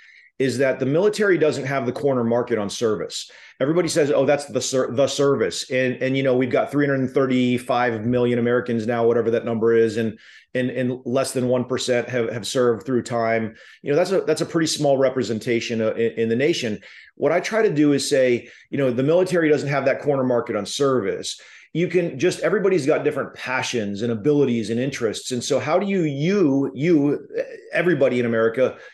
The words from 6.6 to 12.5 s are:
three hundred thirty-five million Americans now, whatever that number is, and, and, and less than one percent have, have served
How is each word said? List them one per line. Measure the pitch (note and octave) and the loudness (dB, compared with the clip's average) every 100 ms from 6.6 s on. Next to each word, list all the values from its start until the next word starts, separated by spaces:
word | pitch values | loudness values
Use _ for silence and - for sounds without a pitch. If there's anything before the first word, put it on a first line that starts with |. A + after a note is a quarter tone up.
| C3 | 0
three | C#3+ C#3+ | 0 0
hundred | C3+ B2+ | 0 0
thirty-five | C#3 C3+ B2+ B2 B2 - B2 B2 A2+ A#2 | 0 2 2 2 0 -2 0 0 0 0
million | B2 A#2+ B2 | 0 2 0
Americans | A#2 B2 B2 A#2 G#2+ | 0 0 0 -4 -2
now, | A#2 A#2 | 0 2
whatever | A#2 A2+ | 2 2
that | A#2 A#2 | 0 0
number | A2 A2+ | 0 2
is, | A2+ A2+ G#2+ | 4 4 0
and, | A2+ - - - _ | -4 -6 -18 -20 _
and, | B2+ B2+ | -4 -4
and | B2 B2 B2+ B2 | -2 -4 -4 -2
less | C3 B2+ | -2 -2
than | C3+ B2 | -2 0
one | B2+ | 0
percent | B2 B2 - A#2+ A#2 | 0 -4 0 0 0
have, | B2 A2+ | -2 -2
have | A#2 | -4
served | G2 | -4